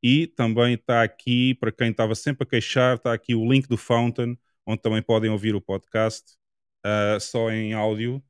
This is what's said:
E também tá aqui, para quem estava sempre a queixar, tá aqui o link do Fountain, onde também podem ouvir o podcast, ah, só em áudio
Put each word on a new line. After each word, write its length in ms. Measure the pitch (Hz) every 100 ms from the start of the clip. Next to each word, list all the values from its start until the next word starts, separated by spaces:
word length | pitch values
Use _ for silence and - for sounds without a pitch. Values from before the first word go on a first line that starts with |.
E 260 | 123 139 165
também 500 | - 117 113 120 120
tá 260 | - 120
aqui, 520 | 113 - - 123 127 127
para 160 | 113
quem 200 | - 117
estava 240 | 110 110 110
sempre 280 | - 139
a 60 | 127
queixar, 500 | 120 - 135 127 123
tá 140 | 123
aqui 220 | 117 - 117
o 140 | 113
link 180 | 135 135
do 100 | 120
Fountain, 600 | - 117 120 120 120 120 _ _ -
onde 160 | 110
também 200 | 113 107
podem 280 | - 110 110
ouvir 260 | 107 107 101
o 60 |
podcast, 760 | - 98 _ 113 110 110 _ _ _ _ _ _
ah, 340 | 101 104 104 104
só 320 | - 120 113
em 220 | 110 107
áudio 500 | 107 107 107 117 135 _